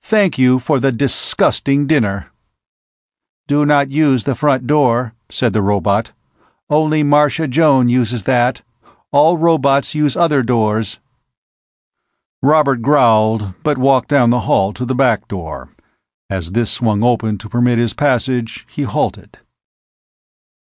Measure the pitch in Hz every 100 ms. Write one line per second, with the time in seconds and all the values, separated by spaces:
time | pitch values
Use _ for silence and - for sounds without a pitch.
0 | - 214 196 131 127 127 - 143 135 117
1 | 139 - - - 170 - - 139 143 151
2 | 107 98 - _ _ _ _ _ _ _
3 | _ _ _ _ - 143 147 147 135 139
4 | 151 131 139 123 147 131 123 151 135 117
5 | 120 - _ - 123 104 98 101 87 101
6 | 117 _ _ _ _ _ - 151 156 156
7 | 147 147 147 - 160 127 160 135 120 123
8 | 110 120 98 127 123 127 _ _ _ _
9 | _ 143 156 175 170 160 135 139 - 151
10 | 147 - 165 147 117 120 107 107 110 -
11 | _ _ _ _ _ _ _ _ _ _
12 | _ _ _ _ 131 156 139 127 117 147
13 | 123 110 110 113 101 92 - 139 131 131
14 | - 143 120 123 113 135 98 101 123 127
15 | 131 107 - 98 80 69 62 _ _ _
16 | _ _ - 95 82 104 113 - 117 101
17 | 120 117 110 104 104 123 123 117 117 -
18 | 147 123 131 127 117 - - - 131 143
19 | 117 98 - - _ _ _ _ _ _
20 | _ _ _ _ _ _